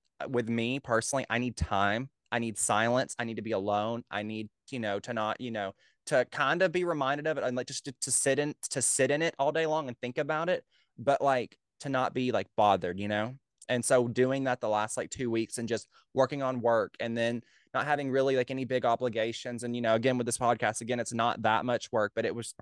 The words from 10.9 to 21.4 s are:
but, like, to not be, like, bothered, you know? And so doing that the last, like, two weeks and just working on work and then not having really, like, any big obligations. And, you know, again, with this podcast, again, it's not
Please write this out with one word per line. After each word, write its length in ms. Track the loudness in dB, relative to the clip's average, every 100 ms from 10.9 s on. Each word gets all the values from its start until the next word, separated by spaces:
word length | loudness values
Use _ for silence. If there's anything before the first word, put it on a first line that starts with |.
| -6
but, 240 | 0 2
like, 360 | 4 2 0 _ _ _
to 80 | -4
not 240 | 0 0
be, 180 | 0 0
like, 160 | 0 -2 4
bothered, 420 | 6 6 2 -4
you 80 | -2
know? 280 | -2 -2 -8 _ _ -4
And 160 | -2 4
so 220 | 4 4
doing 380 | 2 2 2 -2
that 160 | -2
the 80 | 0
last, 280 | 0 0 -4
like, 140 | -8
two 200 | -4 -2
weeks 260 | -2 -2 -4
and 100 | -4
just 180 | -4 -6 _ _ 0
working 260 | 0 0
on 160 | -4 0
work 340 | 2 2 2 -4
and 160 | -4 0
then 240 | 0 -2 -8 _ _
not 120 | -4 0
having 240 | 0 0
really, 240 | 0 2 2
like, 140 | 0
any 140 | -4 -2
big 180 | 0 2
obligations. 800 | 0 0 -2 -4 -4 -10 -8
And, 120 | -6 -2
you 60 |
know, 100 | 2 4
again, 220 | 4 2
with 80 | 0
this 140 | 0
podcast, 420 | 2 2 0 -2
again, 180 | -4 -2
it's 140 | -2
not 300 | 0 0 2